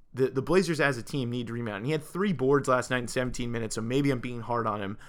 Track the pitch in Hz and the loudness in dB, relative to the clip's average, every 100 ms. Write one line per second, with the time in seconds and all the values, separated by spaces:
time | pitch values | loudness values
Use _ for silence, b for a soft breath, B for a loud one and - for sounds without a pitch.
0 | - 123 127 131 127 185 170 151 139 120 | -8 0 2 2 4 4 4 2 2 0
1 | - 143 120 123 113 117 117 101 127 156 | -4 -4 -2 -4 -4 -6 -6 -4 -2 -4
2 | 147 175 208 139 135 143 135 127 - 127 | -4 -2 0 2 4 4 4 2 2 -2
3 | 120 131 127 120 120 117 113 113 113 135 | -2 -2 -2 -2 -4 -2 -4 -4 0 2
4 | 143 123 123 120 110 120 113 104 98 107 | 2 2 -2 -6 -2 0 0 -2 -4 -6